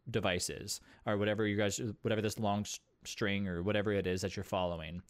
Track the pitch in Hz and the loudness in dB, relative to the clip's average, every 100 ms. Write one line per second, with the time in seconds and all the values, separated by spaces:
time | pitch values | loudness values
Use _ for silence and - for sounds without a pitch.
0 | - 113 95 90 - 69 101 - - - | -4 0 2 0 -2 -6 -8 -10 -10 -8
1 | - 101 104 104 107 101 104 - 113 101 | -2 2 2 2 2 4 2 0 -4 -4
2 | 113 110 104 - 107 101 104 - _ _ | 0 2 0 0 0 2 0 -8 _ _
3 | - - 104 98 98 85 92 104 101 101 | -12 -2 0 0 0 0 2 2 2 2
4 | 92 92 98 104 95 98 90 85 78 87 | 2 0 -2 -4 -2 0 0 -2 -6 -10